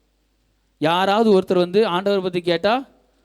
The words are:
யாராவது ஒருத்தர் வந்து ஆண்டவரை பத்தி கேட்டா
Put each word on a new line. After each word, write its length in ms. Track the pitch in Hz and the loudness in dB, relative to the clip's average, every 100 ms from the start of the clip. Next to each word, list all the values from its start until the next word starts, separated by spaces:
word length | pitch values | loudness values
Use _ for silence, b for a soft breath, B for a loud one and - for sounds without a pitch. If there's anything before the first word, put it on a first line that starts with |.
| _ _ _ _ _ _ _ - | _ _ _ _ _ _ _ -6
யாராவது 640 | 156 175 196 202 226 190 | -2 0 0 2 4 2
ஒருத்தர் 180 | 190 180 | 2 0
வந்து 300 | 175 196 220 | 0 0 0
ஆண்டவரை 340 | 175 196 202 | 0 -2 -2
பத்தி 180 | 185 180 | -2 -4
கேட்டா 480 | 175 170 202 254 269 _ _ _ | -4 -2 0 -2 -6 _ _ _